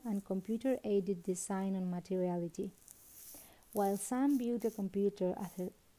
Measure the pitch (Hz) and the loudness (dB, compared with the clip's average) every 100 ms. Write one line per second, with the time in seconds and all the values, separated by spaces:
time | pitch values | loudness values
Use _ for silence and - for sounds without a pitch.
0 | 240 202 - 190 185 226 269 247 214 202 | -2 -2 -2 -2 -2 0 0 0 2 2
1 | 185 180 180 180 - 190 190 190 180 175 | 2 0 -2 -2 -2 -2 0 0 0 -2
2 | 175 185 180 175 170 - 190 - - - | 0 2 2 2 -2 -4 -6 -8 -20 -20
3 | - - - - - - - 208 196 202 | -20 -18 -18 -18 -20 -20 -6 0 2 0
4 | - 254 285 277 240 240 226 214 196 196 | 0 2 4 4 2 0 0 -2 -2 2
5 | 202 202 185 - 180 - 180 - _ | 2 2 0 0 -6 -6 -8 -8 _